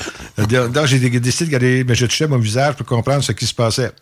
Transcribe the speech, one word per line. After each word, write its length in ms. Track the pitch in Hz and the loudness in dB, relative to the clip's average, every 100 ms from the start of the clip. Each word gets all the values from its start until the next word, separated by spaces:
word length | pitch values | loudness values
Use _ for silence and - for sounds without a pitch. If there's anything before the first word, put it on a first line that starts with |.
| - - - - | -10 -14 -12 -4
Donc, 480 | 107 127 120 139 | 0 2 2 0
j'ai 140 | 147 135 | 2 2
dé-, 200 | 123 123 | 2 2
décidé 280 | 123 - 165 | 0 -2 -2
de 40 | |
garder, 320 | 135 127 127 | 2 2 2
mais 100 | 123 | 2
je 100 | 113 | 0
touchais 220 | 120 - 156 | 0 0 0
mon 100 | 131 | 2
visage 380 | 107 120 143 | 0 0 0
pour 100 | 139 | -2
comprendre 360 | 120 117 127 139 | -2 -2 0 0
ce 100 | 131 | 0
qui 120 | 101 | -2
se 80 | 110 | -4
passait. 380 | - 113 131 117 - | 0 0 0 -4 -6